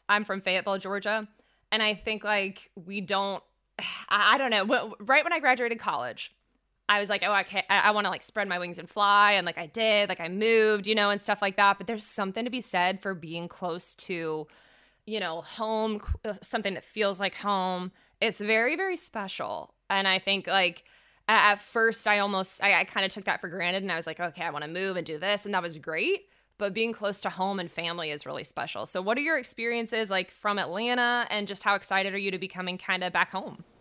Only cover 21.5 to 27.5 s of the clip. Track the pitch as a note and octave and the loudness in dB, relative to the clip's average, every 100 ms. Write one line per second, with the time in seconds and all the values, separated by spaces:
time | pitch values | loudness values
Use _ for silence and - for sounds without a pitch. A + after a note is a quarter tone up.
21.5 | G3+ - A#3 A3+ A3 G#3+ G#3 G3+ F#3+ F#3+ | 6 0 2 2 2 2 2 2 0 -4
22.5 | - G3+ E3+ F#3 G#3+ F#3+ G#3 F#3+ - F3+ | 0 4 4 2 -2 -2 -2 -4 -4 -6
23.5 | F#3 F3 F#3+ F#3+ E3 D#3+ D#3+ F3 E3+ E3+ | -4 -2 -2 -2 -4 -6 -6 -6 -6 -6
24.5 | D3 D3+ F3 F#3+ F#3 D#3 D3+ F#3 G3+ G3+ | -6 -6 -4 -2 -2 -6 -4 -2 -2 -2
25.5 | F#3+ E3+ D#3 E3 D#3+ F#3 G3+ - _ _ | -2 -2 -8 -6 -2 -2 -2 -6 _ _
26.5 | - G3+ G3 A3+ A3 G3+ G3 G3 E3 F#3+ | -6 -4 0 -2 -2 -4 -4 -6 -2 -2